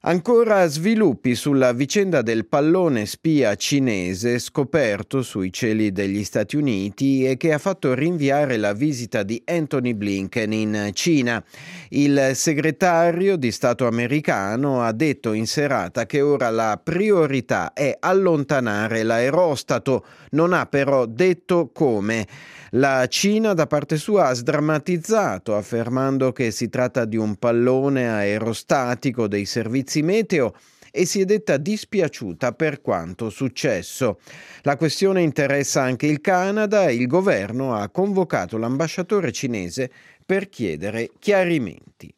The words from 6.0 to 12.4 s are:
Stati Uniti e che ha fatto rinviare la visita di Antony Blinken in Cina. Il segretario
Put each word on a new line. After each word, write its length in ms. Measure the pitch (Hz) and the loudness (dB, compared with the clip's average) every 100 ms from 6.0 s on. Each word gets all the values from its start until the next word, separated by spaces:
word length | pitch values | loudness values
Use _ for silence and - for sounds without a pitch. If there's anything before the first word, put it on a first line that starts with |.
| 98 101 | -2 -2
Stati 340 | 98 120 107 147 | -2 -2 -2 -2
Uniti 680 | 143 101 101 - 139 135 127 | 0 -2 -4 -2 0 2 0
e 120 | 131 | 0
che 140 | 165 | 0
ha 60 | 151 | 0
fatto 380 | 196 185 143 127 | -2 -2 -2 0
rinviare 600 | 160 175 139 139 147 117 | -2 0 0 2 0 0
la 160 | 104 | 0
visita 500 | 104 151 127 117 113 | 0 -2 -2 -4 -4
di 180 | 98 117 | -2 -6
Antony 520 | - 170 151 139 123 110 | -4 -4 -2 -2 -2 -2
Blinken 580 | 101 98 95 120 110 | -2 -2 -2 -2 0
in 360 | 110 107 107 104 | 0 0 -2 -4
Cina. 500 | 101 175 151 120 113 - - - - - | -2 2 2 2 -2 -6 -20 -20 -20 -6
Il 440 | 139 143 139 135 | 0 2 4 2
segretario 1000 | 135 | 0